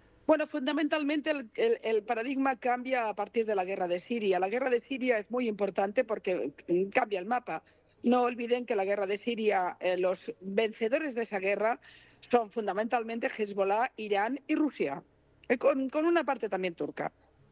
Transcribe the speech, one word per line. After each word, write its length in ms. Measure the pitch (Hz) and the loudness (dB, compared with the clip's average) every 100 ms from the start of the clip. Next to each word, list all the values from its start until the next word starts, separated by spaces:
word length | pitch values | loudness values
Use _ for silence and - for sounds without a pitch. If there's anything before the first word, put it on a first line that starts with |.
| _ _ - | _ _ 2
Bueno, 220 | 311 302 | 2 2
fundamentalmente 840 | 294 254 294 294 311 285 311 302 | -4 -2 0 0 0 0 -2 -2
el, 220 | 294 226 - | -4 -4 0
el, 240 | 226 226 | 0 0
el 200 | 220 220 | 0 -2
paradigma 520 | 208 226 240 269 269 262 | 0 -4 -2 0 0 0
cambia 540 | 247 247 247 254 220 | 0 -2 -2 -2 -2
a 60 | 202 | -4
partir 300 | 202 233 220 | -4 -2 0
de 80 | |
la 100 | 202 | 0
guerra 240 | 185 196 180 | -2 -2 -2
de 120 | 175 | -2
Siria. 400 | - 240 208 180 | -2 -2 2 2
La 100 | 190 | 2
guerra 220 | 233 262 | 0 0
de 80 | 240 | 0
Siria 400 | - 269 254 226 | -2 -4 0 0
es 100 | 202 | -2
muy 180 | 247 240 | -4 -2
importante 560 | 202 196 190 196 208 | 0 -2 0 -2 0
porque, 480 | 254 202 - 175 285 - - | -2 -2 -2 -2 -2 -6 -2
mm, 180 | 175 196 | 0 2
cambia 340 | - 220 190 | 0 0 -2
el 80 | 190 | -2
mapa. 340 | 247 220 165 - _ _ _ | -4 -4 -10 -10 _ _ _
No 220 | 240 247 | 2 4
olviden 420 | 240 240 233 247 240 | 4 0 -2 -2 0
que 100 | 220 | 0
la 100 | 190 | 0
guerra 200 | 202 190 | 0 0
de 140 | 202 | -2
Siria, 580 | - 220 214 190 180 - | -2 0 2 2 0 -2
eh, 200 | 175 180 | -2 2
los 340 | 185 190 - - | 0 0 -6 -12
vencedores 720 | 190 196 220 - 220 285 311 | -4 0 0 0 0 0 0
de 100 | 233 | -4
esa 140 | 226 208 | -4 -2
guerra 420 | 190 202 214 240 - - - _ | 0 0 0 -2 -6 -20 -20 _
son 280 | - 240 214 | 2 2 2
fundamentalmente 800 | 233 202 185 220 247 226 233 262 247 | -4 -2 0 0 0 -2 -4 -4 -4
Hezbollah, 540 | 208 202 196 208 247 - | -4 0 2 2 0 -2
Irán 440 | 214 202 220 277 - | -2 0 0 -2 -2
y 80 | 302 | 0
Rusia, 480 | 302 - 156 139 - _ _ _ - | 0 0 -2 -4 -12 _ _ _ -2
eh, 120 | 254 | 2
con, 300 | 269 277 262 | 4 2 0
con 180 | 302 330 | 0 2
una 160 | 349 | 2
parte 260 | 254 - 214 | 2 -2 -2
también 240 | 190 185 | -2 -2
turca. 380 | 170 143 - 156 _ _ _ _ | -4 -6 -4 -8 _ _ _ _